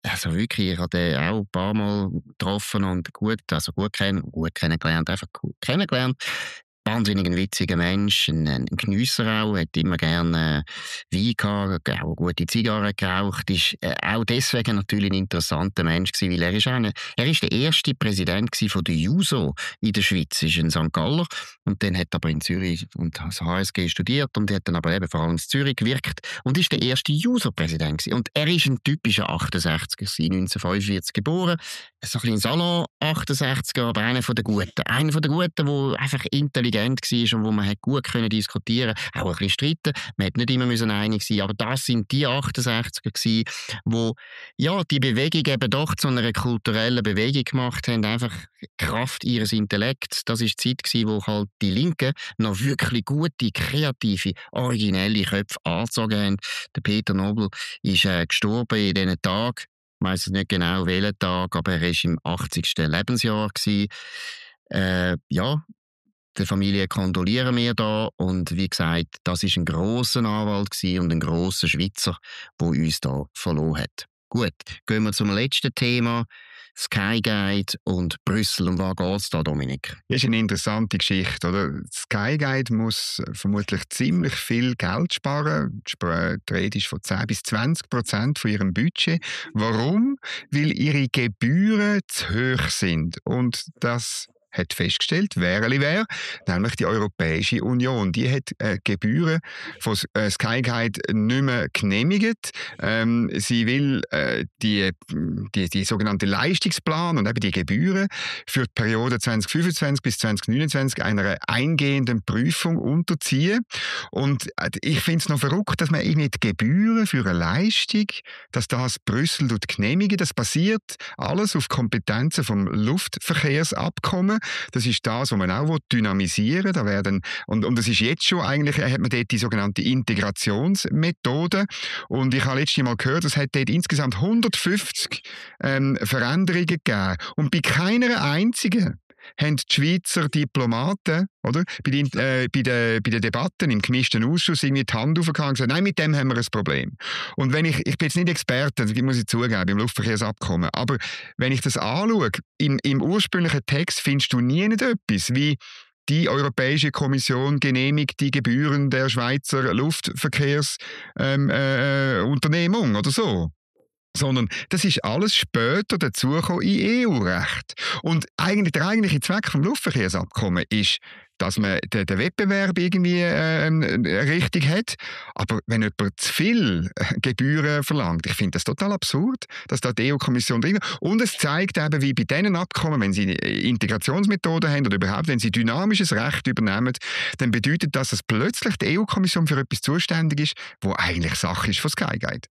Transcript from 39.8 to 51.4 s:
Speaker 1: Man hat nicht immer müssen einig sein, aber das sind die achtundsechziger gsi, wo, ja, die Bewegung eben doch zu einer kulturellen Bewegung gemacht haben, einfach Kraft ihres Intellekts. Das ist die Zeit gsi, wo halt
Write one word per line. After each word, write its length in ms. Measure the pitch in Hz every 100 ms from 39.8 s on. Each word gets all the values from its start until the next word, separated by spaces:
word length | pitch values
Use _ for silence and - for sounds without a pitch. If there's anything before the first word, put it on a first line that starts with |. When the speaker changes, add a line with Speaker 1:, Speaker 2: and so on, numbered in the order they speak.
| - 143 - -
Speaker 1:
Man 100 | 95
hat 100 | 110
nicht 120 | 120
immer 160 | 127 123
müssen 240 | 117 113
einig 320 | 104 107 107
sein, 200 | - 107
aber 120 | 98
das 320 | 98 113 131 -
sind 240 | 120 101
die 140 | 135 143
achtundsechziger 840 | 131 139 - 123 113 117 - -
gsi, 320 | - 117 113 110 - - 104 -
wo, 300 | 113 113 131 - - - -
ja, 240 | 151 190 170
die 100 | 143
Bewegung 460 | 135 113 151 160 151
eben 240 | 131 123
doch 240 | 135 156 -
zu 120 | 147
einer 240 | 127 117
kulturellen 720 | 113 127 117 - 110 113 123
Bewegung 400 | 107 101 113 139
gemacht 440 | 123 135 123 - -
haben, 160 | 117
einfach 300 | 104 117 120 - - _ - -
Kraft 440 | - 110 127 -
ihres 300 | - 120 107
Intellekts. 680 | 113 104 104 113 131 - - -
Das 160 | 113
ist 220 | 113 -
die 60 | 120
Zeit 140 | 127
gsi, 220 | - 120 110
wo 180 | 107
halt 260 | 101 107